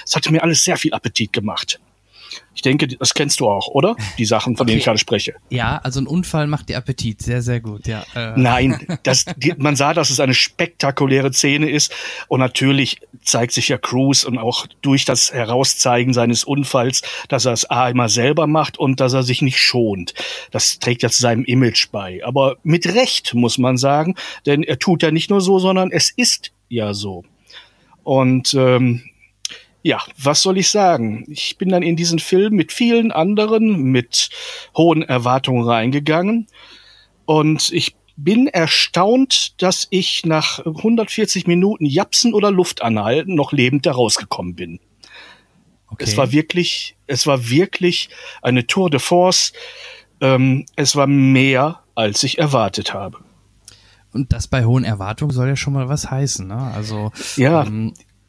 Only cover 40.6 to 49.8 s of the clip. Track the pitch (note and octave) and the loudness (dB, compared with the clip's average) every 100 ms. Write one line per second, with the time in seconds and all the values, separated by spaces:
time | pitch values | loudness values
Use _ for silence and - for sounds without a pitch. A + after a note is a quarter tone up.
40.6 | E3 D#3 A3 A#3 G#3 - G#3 F#3+ F3 F3 | -8 -2 0 0 0 -2 -2 -2 0 2
41.6 | G3 A3 D3 D3 G#3 - A#3+ G#3 G#3 F#3 | 2 0 0 0 0 0 2 2 2 2
42.6 | F3+ - A#2 A2 G#2 C#3+ F#3 E3+ C#3 C#3+ | 0 -2 -2 0 0 0 0 -2 0 2
43.6 | B2 C#3 E3 B2+ A2 - - - F2+ F2 | 2 2 0 0 0 -2 -4 -8 -8 -10
44.6 | F2+ E2+ _ _ - - - - _ _ | -12 -14 _ _ -20 -20 -20 -20 _ _
45.6 | _ _ _ - A#2 G#2 B2+ D3 D#3+ F3 | _ _ _ -8 -2 0 2 2 0 -2
46.6 | E3+ - - - - C3+ D3+ C3+ A#2 C3+ | -2 -4 -10 -14 -6 -2 0 0 2 2
47.6 | F#3+ - F3+ F3 - - - - - B2+ | 2 0 -2 -2 -6 -14 -20 -6 0 0
48.6 | - G3 F3+ C3+ - F3 F#3 F3 - - | 0 0 0 0 2 4 4 2 -2 -6
49.6 | - - | -18 -18